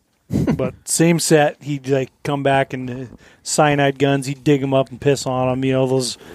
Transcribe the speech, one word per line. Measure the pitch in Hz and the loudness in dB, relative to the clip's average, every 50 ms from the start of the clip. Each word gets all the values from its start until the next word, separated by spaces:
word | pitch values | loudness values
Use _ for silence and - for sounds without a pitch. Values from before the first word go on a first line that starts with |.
| _ _ _ _ _ - - - - - - | _ _ _ _ _ -4 -2 -2 0 0 -2
But | - 131 127 - - _ - | -2 -4 -6 -8 -10 _ -4
same | - - 165 170 170 156 | 0 2 2 4 2 2
set. | - - 165 151 147 156 - - - | 2 2 4 4 4 2 -2 -4 -8
He'd, | 143 147 139 127 131 | -8 -8 -6 -4 -2
like, | 139 - - - _ _ - | -2 -2 -2 -4 _ _ -8
come | 151 143 143 135 | -6 -4 -2 0
back | 139 139 139 135 - - | 0 2 0 0 -2 -6
and, | 127 127 127 | -10 -10 -10
uh, | 123 131 131 110 - - - - _ _ - | -10 -10 -12 -14 -16 -20 -20 -20 _ _ -12
cyanide | - - - 156 147 143 143 143 139 139 135 | -4 0 2 2 4 4 4 2 2 2 2
guns. | 143 139 139 139 127 | 2 2 2 0 -2
He'd | 135 143 131 123 | -4 -8 -4 0
dig | 151 147 135 135 | 2 2 2 2
'em | 139 135 | 0 0
up | 135 131 - | 0 0 -2
and | 127 113 | -6 -4
piss | - 143 139 - - | 0 0 0 0 -2
on | 135 127 127 127 127 | -4 -4 -2 -2 -2
'em. | 127 131 131 | -2 -2 -2
You | 131 131 | 0 0
know, | 131 131 | 0 0
those. | 127 131 131 127 113 - - - - - | 0 0 -2 -2 -4 -8 -12 -16 -20 -20